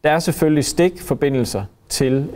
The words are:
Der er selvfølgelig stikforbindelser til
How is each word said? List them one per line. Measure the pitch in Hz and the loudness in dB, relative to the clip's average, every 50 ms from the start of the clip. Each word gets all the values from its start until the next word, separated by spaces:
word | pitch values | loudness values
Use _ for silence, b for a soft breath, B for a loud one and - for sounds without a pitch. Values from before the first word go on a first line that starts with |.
| - | 2
Der | 151 | 2
er | 151 165 | 2 2
selvfølgelig | 165 - 156 - 165 156 156 147 139 | 0 -2 0 2 2 2 4 2 0
stikforbindelser | - - - 175 185 180 - - - 143 - - 143 135 127 120 - - 98 98 - _ _ _ _ | 0 2 2 2 2 0 -4 -6 -6 -2 0 0 0 2 0 -2 -2 -4 -6 -6 -8 _ _ _ _
til | - - 143 131 131 135 139 - - | -4 -2 0 2 2 0 -2 -4 -6